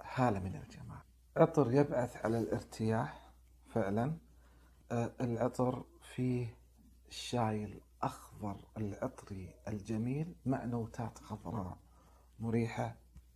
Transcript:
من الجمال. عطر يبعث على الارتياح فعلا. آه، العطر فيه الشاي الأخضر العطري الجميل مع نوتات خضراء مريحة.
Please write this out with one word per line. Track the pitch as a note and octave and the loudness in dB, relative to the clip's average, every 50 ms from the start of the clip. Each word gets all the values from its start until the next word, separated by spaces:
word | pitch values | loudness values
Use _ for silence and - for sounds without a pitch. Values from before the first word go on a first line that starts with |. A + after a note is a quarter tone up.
| - - - C3 B2 B2 G#2 F#2+ | -12 -4 2 4 4 4 4 2
من | F#2 F#2+ G2 | -2 -4 -6
الجمال. | - - - - - - - - - - - - - - - - | -8 -12 -14 -16 -14 -14 -12 -14 -14 -16 -18 -20 -20 -18 -4 6
عطر | D3 E3 D#3+ - D#3 C3+ A#2 | 6 6 8 8 4 6 6
يبعث | B2 C#3+ C#3+ C#3+ - B2 B2 B2 - - - | 8 6 6 6 4 0 0 0 -2 -2 0
على | G#2+ A2+ A#2 | 2 2 2
الارتياح | A2 - A2 A2 - - - - A2+ A2 A2 A2+ C3+ D3+ - - - - - - - - - - - - | 2 2 0 -2 -4 -6 -4 0 2 2 2 2 0 -2 -6 -12 -18 -20 -20 -20 -20 -20 -20 -20 -14 -2
فعلا. | - A2+ G2 G2 G2+ A2 A#2+ D3+ D#3+ - - - - - - - - - - - - - - - | 0 0 2 2 2 2 2 0 -2 -4 -8 -18 -20 -20 -20 -20 -20 -20 -20 -20 -20 -20 -8 -2
آه، | - A#2+ A#2 - - - | 0 0 0 -2 -2 -2
العطر | C3 A#2+ A#2 A2+ A#2+ B2 - - B2+ B2+ B2+ B2 - - - - | -2 0 2 2 0 0 2 2 2 2 2 -2 -6 -12 -18 -20
فيه | - - - - B2+ B2+ B2 B2 A#2+ A2 - - - - - - - - - - - | -18 -10 -4 -2 0 2 2 0 -2 -4 -8 -14 -20 -20 -20 -20 -20 -20 -20 -20 -20
الشاي | - - - - - A#2+ A#2+ A2+ A2 G#2+ G#2+ G#2 | -16 -12 -10 -6 -2 0 2 2 2 2 0 -4
الأخضر | G2 F2+ E2+ - _ - - - C3 - - - - - - G#2+ G2+ F#2+ - - - - | -6 -8 -12 -16 _ -8 -4 -4 -2 -4 -4 -16 -18 -12 -8 -6 -6 -6 -8 -12 -14 -8
العطري | A2 G#2+ G2+ G2 - - B2+ - - - - G2+ F#2+ F#2 E2+ - - - | -6 -4 -4 -4 -4 -6 -6 -6 -8 -12 -10 -10 -8 -10 -10 -14 -12 -8
الجميل | - A2 G2+ G2 A2+ A2+ G#2+ A2+ B2 C3+ D3 D#3+ F3 E3+ - - | -6 -6 -6 -4 -2 -2 0 0 0 0 -2 -2 -4 -6 -6 -2
مع | - - - G2+ | 0 0 0 0
نوتات | A#2+ A#2+ A#2+ A2 A2+ - - A2+ A2 - | -2 -2 -2 -2 -4 -6 -6 -6 -6 -8
خضراء | - - - A2 G2+ - E2+ A2+ G#2+ F#2 F2+ - - - - - - - - - - - - - - | -10 -10 -10 -10 -8 -6 -4 -4 -4 -4 -4 -8 -12 -16 -20 -20 -20 -20 -20 -20 -20 -20 -20 -12 -6
مريحة. | A2 A#2 A2 A#2+ A2+ A2+ - - B2 A#2 A#2 - - - - - - - - | -2 2 2 2 2 2 0 -2 -2 -2 -4 -10 -18 -20 -20 -20 -20 -20 -20